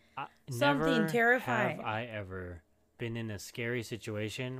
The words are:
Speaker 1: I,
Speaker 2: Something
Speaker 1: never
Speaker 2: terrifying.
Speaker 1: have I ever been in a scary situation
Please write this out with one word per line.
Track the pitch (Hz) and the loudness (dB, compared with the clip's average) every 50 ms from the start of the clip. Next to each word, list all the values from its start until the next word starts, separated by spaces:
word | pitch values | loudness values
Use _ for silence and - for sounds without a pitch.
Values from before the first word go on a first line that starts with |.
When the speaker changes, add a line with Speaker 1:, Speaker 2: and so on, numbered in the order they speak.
| _ _ _ | _ _ _
Speaker 1:
I, | - 139 - - _ _ 147 | -10 -10 -10 -12 _ _ -6
Speaker 2:
Something | 123 117 143 285 285 147 160 165 165 | 0 4 4 4 6 4 4 4 4
Speaker 1:
never | 160 160 | 4 4
Speaker 2:
terrifying. | 160 196 240 226 240 254 247 - 127 240 120 123 - - | 4 4 4 6 6 6 4 2 2 2 2 2 0 0
Speaker 1:
have | - - | -2 -4
I | 113 107 110 120 | -2 -2 -2 -4
ever | 117 110 107 98 92 95 92 90 87 87 82 - _ _ _ _ _ _ | -4 -6 -6 -6 -6 -6 -8 -8 -8 -10 -12 -16 _ _ _ _ _ _
been | - 123 117 117 | -6 -4 -4 -4
in | 117 113 110 | -4 -4 -4
a | 104 95 | -6 -8
scary | - - - 123 117 117 123 123 | -10 -10 -6 -4 -2 -2 -2 -2
situation | 107 - 123 104 - 117 104 104 110 107 - - 127 127 131 | -4 -4 -8 -8 -6 -6 -4 -2 -2 -4 -4 -4 -6 -6 -8